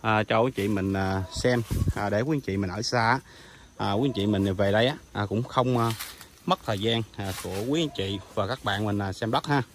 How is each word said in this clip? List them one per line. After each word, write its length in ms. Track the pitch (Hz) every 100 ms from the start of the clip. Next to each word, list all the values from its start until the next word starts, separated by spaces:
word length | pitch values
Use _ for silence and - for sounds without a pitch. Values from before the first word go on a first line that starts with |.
à, 220 | 113 107
cho 180 | 107 113
quý 60 | 127
anh 60 |
chị 140 | 127 101
mình, 260 | 101 95
à, 300 | 95 95 95 92 -
xem, 200 | 127 123 113 - - -
à, 140 | 104
để 120 | 104
quý 160 | 131 151
anh 40 |
chị 160 | 113 98
mình 120 | 95
ở 120 | 104
xa 280 | 113 123 113
á, 100 | 127 - - - - - -
à, 140 | 104
quý 180 | 101 139
anh 40 |
chị 120 | 101 101
mình 280 | 101 98
về 180 | 92 101
đây 160 | 104 123
á, 80 | 156 -
à, 120 | 104 104
cũng 180 | 104
không, 340 | 127 - 127 123
à, 140 | 113 113 - - - - -
mất 140 | 185 -
thời 140 | 101
gian, 220 | 110 117 110 -
à, 160 | 98 92
của 200 | 87 95 117
quý 140 | 156
anh 120 | 156 -
chị 220 | 98 101 -
và 140 | - 98
các 160 | 127
bạn 220 | 107 101 107
mình, 140 | 101
à, 140 | 98
xem 180 | 92 113
đất 160 | 135 -
ha. 140 | 143 123